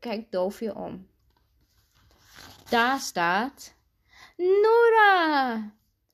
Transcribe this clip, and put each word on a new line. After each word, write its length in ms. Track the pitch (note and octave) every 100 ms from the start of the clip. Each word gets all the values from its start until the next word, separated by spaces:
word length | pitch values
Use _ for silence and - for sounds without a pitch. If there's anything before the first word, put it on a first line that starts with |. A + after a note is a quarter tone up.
kijkt 320 | A#3+ A3 A3+
Dolfje 420 | F#3 F#3 - A3+
om. 340 | - F3+ F#3 F#3+ _ _ _ _ _ _ _ _ _ _ _ _ - - - -
Daar 300 | A#3 A#3+ C4+
staat 720 | - F3+ E3+ F#3+ C4+ - - _ _ _ _ _ - -
Nora! 1400 | F4+ G4+ A4 A#4 A#4 A4 G#4 F#4 D#4+ C#4+ C4 A3+ G#3+ _ _ _ _